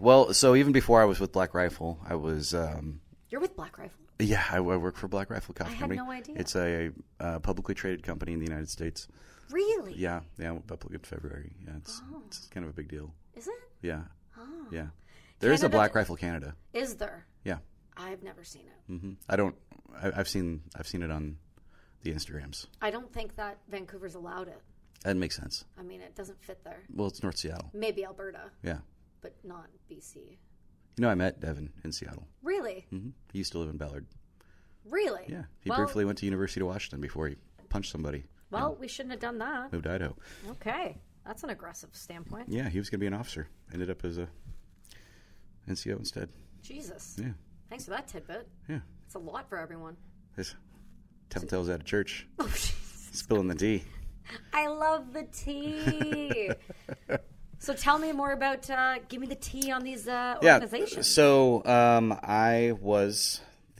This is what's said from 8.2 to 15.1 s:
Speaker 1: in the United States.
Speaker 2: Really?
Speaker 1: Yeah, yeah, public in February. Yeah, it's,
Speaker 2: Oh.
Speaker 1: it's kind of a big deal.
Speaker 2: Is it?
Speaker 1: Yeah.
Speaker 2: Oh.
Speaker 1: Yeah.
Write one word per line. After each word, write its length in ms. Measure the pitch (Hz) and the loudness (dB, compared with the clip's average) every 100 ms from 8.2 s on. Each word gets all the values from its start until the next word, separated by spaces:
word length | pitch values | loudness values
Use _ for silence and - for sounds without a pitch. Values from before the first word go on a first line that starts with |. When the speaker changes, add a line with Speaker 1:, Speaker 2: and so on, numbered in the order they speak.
| 85 | -4
Speaker 1:
in 60 | 82 | -4
the 40 | 80 | -4
United 220 | 78 78 | -4 -6
States. 400 | - 82 - - - - - - | -6 -6 -6 -14 -20 -20 -20 -6
Speaker 2:
Really? 440 | 330 403 427 196 | 0 2 0 -2
Speaker 1:
Yeah, 260 | 90 90 85 - - | -4 -2 -2 -6 -8
yeah, 160 | 82 82 - | -6 -6 -8
public 280 | 82 - | -12 -10
in 60 | 82 | -12
February. 520 | - 76 76 71 76 - | -10 -10 -8 -10 -12 -16
Yeah, 80 | 82 76 | -14 -12
it's, 240 | - - 262 | -12 -14 -14
Speaker 2:
Oh. 100 | 302 - | -16 -14
Speaker 1:
it's 200 | - - | -16 -12
kind 160 | - | -10
of 60 | 82 | -8
a 40 | |
big 140 | 78 76 | -10 -10
deal. 260 | 76 78 - - | -10 -12 -16 -20
Speaker 2:
Is 120 | 233 330 | -14 -12
it? 80 | 480 494 - | -12 -14 -8
Speaker 1:
Yeah. 200 | 85 78 85 - - 233 | -6 -6 -8 -16 -20 -20
Speaker 2:
Oh. 280 | 247 330 247 | -16 -14 -10
Speaker 1:
Yeah. 160 | 165 78 - - | -10 -10 -14 -20